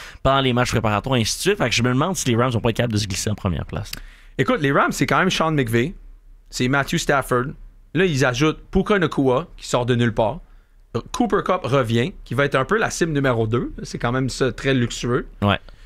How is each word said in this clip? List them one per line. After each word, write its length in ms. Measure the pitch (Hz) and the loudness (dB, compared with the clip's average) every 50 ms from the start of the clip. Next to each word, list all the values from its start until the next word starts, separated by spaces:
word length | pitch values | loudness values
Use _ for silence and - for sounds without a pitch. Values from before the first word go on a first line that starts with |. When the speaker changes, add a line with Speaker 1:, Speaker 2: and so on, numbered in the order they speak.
| - - - - | -18 -18 -10 -2
Speaker 1:
pendant 200 | - 135 135 139 | 0 2 2 4
les 120 | 135 131 120 | 4 2 2
matchs 160 | 123 123 - | 2 2 2
préparatoires, 480 | - 123 104 110 104 104 - 123 131 123 | 0 0 0 2 0 0 0 2 2 2
et 40 | |
ainsi 160 | 110 - - - | 2 0 -2 -2
de 40 | |
suite. 160 | - 170 208 202 | 0 0 0 2
Fait 120 | 170 120 | 0 0
que 60 | - | 2
je 60 | - | 2
me 80 | 120 123 | 2 2
demande 260 | 127 131 151 185 190 | 2 2 0 0 -2
si 140 | - - 131 | -2 0 2
les 60 | 117 | 2
Rams 160 | 110 120 131 | 2 2 2
vont 80 | 117 107 | 2 0
pas 100 | 92 120 | 0 0
être 60 | 110 - | 0 0
capables 160 | 117 123 107 | 0 0 0
de 60 | 104 | -2
se 80 | 104 98 | -2 -2
glisser 240 | 95 - - 110 | -4 -4 -4 -4
en 40 | 107 | -4
première 300 | - - 98 85 76 80 | -2 -2 -2 -2 -2 -4
place. 280 | - - 80 104 - - - - - - - - - - - | -6 -6 -8 -8 -8 -10 -14 -16 -16 -20 -20 -20 -8 -4 -2
Speaker 2:
Écoute, 240 | 139 - 254 214 | 0 0 0 2
les 100 | 151 139 | 2 2
Rams, 200 | 139 180 220 320 | 2 2 2 2
c'est 160 | - - 147 113 | 0 0 0 2
quand 100 | 139 143 | 2 2
même 140 | 170 190 | 2 2
Sean 180 | - - 165 160 | 2 0 0 0
McVay, 440 | 156 147 131 113 113 117 120 160 196 - - - - - - - - - - - | 2 0 0 2 2 0 0 0 -4 -10 -16 -20 -20 -20 -20 -20 -20 -20 -20 -12
c'est 160 | - - 131 127 | -4 -2 0 0
Matthew 300 | 135 143 135 - - 165 | 2 0 0 0 -2 -2
Stafford. 480 | - - 147 139 127 - 131 123 127 147 160 - - - - - - - - | 0 0 0 0 0 0 0 -2 -2 -2 -6 -12 -16 -20 -20 -20 -16 -6 0
Là, 100 | 147 190 | 0 2
ils 180 | 185 151 127 139 | 2 2 2 2
ajoutent 360 | 131 117 117 147 156 147 - - - | 2 2 2 2 0 0 -2 -6 -2
Puka 300 | - 196 190 - 214 196 | 0 0 2 2 2 2
Nacua, 480 | 170 143 - - 139 131 123 131 170 - - - | 2 0 0 2 2 2 2 2 0 -4 -10 -16
qui 100 | - - | -6 -2
sort 200 | - 127 123 113 | 0 0 2 2
de 80 | 127 | 2
nulle 180 | 117 120 117 110 | 2 2 2 2
part. 240 | 123 113 107 127 175 - - - - - _ _ - - _ - 117 - - | 2 0 0 -2 -4 -10 -18 -20 -20 -20 _ _ -20 -14 _ -8 -8 -8 -6
Cooper 300 | - - 247 220 214 185 151 | -2 -2 0 2 2 0 0
Kupp 180 | - 185 175 - | 0 -2 -2 -2
revient, 500 | 120 127 139 127 110 113 117 120 175 - - - | 0 2 2 2 2 2 0 0 0 -4 -10 -12
qui 100 | - 123 | -6 -2
va 100 | 120 143 | 0 0
être 80 | 143 - | 2 2
un 120 | 135 131 | 0 0
peu 120 | - 190 226 | 0 0 0
la 140 | 202 135 | 0 -2
cible 200 | - - 175 165 | -2 -2 -2 -2
numéro 360 | 151 143 135 135 123 113 113 107 | 0 0 0 2 2 2 0 0
deux. 260 | 113 123 170 - - - | 0 0 -2 -4 -8 -10
C'est 160 | - - - - | -12 -12 -8 -6
quand 140 | - 120 | -4 -2
même 180 | 120 131 135 127 | 0 0 -2 -2
ça, 220 | - - 139 127 | -2 -2 -2 -2
très 240 | 113 - - 135 135 | -2 -2 -2 0 2
luxueux. 500 | 131 120 117 - - - 120 120 147 196 - - - | 2 0 0 -2 -4 -4 -2 -2 -2 -4 -6 -6 -2
Speaker 1:
Ouais. 160 | - 101 98 - - - - - - | 0 2 2 0 -2 -8 -20 -20 -20